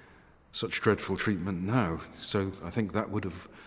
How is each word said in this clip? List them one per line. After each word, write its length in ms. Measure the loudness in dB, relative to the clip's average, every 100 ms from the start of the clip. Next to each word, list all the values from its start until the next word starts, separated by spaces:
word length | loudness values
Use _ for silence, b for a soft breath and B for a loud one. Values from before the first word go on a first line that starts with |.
| B B B B -10
such 280 | -4 -4 2
dreadful 380 | 4 4 2 0
treatment 460 | 2 0 0 -2
now. 360 | 2 4 4 0 -6 -10
So 300 | -2 0 0 -4
I 60 | -4
think 240 | -2 0
that 160 | 0 -2
would 140 | -2
have 240 | -4 -8 -14 B